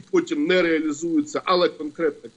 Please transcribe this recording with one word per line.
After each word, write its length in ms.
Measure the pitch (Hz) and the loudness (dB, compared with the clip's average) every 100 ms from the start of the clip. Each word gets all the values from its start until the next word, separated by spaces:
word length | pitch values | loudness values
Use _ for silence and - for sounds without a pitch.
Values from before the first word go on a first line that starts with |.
| - | -2
потім 340 | 180 165 147 156 | 0 0 0 2
не 160 | 185 | 2
реалізуються, 800 | 170 160 156 147 170 160 147 139 - | 2 2 0 -4 -2 0 0 -4 0
але 240 | 185 175 | 2 2
конкретна 600 | - 156 147 160 - 113 | 0 -10 -2 -2 -2 -10